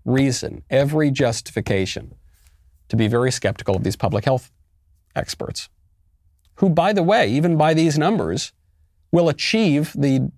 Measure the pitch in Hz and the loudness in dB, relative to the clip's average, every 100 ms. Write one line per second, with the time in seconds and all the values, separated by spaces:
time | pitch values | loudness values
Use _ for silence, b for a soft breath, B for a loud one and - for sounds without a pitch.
0 | - 131 139 123 - - - 131 143 156 | -2 0 0 -2 -8 -12 -2 0 0 2
1 | 147 135 123 113 - 110 - 98 95 - | 0 2 0 -2 -6 -6 -2 -2 -2 -6
2 | - - _ _ _ _ _ _ - 113 | -14 -20 _ _ _ _ _ _ -6 0
3 | 107 120 127 - 98 - - 95 92 - | 2 2 0 0 -4 -2 -2 -2 -2 -2
4 | 95 101 135 131 - _ _ _ _ _ | -2 -2 -2 -2 -6 _ _ _ _ _
5 | _ - - - - - - _ _ _ | _ -10 -8 -10 -10 -12 -14 _ _ _
6 | _ _ _ _ _ - 196 160 185 196 | _ _ _ _ _ -2 2 2 2 2
7 | 170 220 101 131 170 160 156 160 165 151 | 2 2 2 2 2 2 2 4 2 2
8 | - 208 82 107 - _ _ _ _ _ | 0 0 -2 -4 -6 _ _ _ _ _
9 | - 170 170 147 - 220 202 143 160 - | 0 2 2 0 0 2 2 2 0 -2
10 | 143 135 131 | 0 0 -2